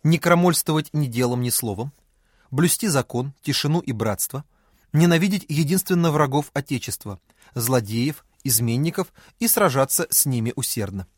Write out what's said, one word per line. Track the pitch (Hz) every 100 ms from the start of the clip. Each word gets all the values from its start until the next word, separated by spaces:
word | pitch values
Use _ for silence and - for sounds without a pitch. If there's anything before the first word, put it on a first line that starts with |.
не | 151 165
крамольствовать | 175 175 175 160 - 156 151
ни | 151
делом, | 139 117 123 123
ни | 123
словом, | - 113 98 135 _ _ _ _ _ _
блюсти | 131 170 - 214
закон, | 139 - 123 135 -
тишину | - 139 147 165
и | 135
братство, | 110 110 98 - 131 - _ _ _ _
ненавидеть | 147 175 165 196 196 -
единственно | 151 147 185 - 180 170
врагов | 151 147 139 143
Отечества, | 147 - 127 - - 104 98 _ _ -
злодеев, | 127 117 127 101 113 139 - _ _
изменников | 135 113 117 123 160 - 185 _ - _
и | 233
сражаться | - 190 135 135 - -
с | -
ними | 143 120 113
усердно. | 131 123 - 101 95 -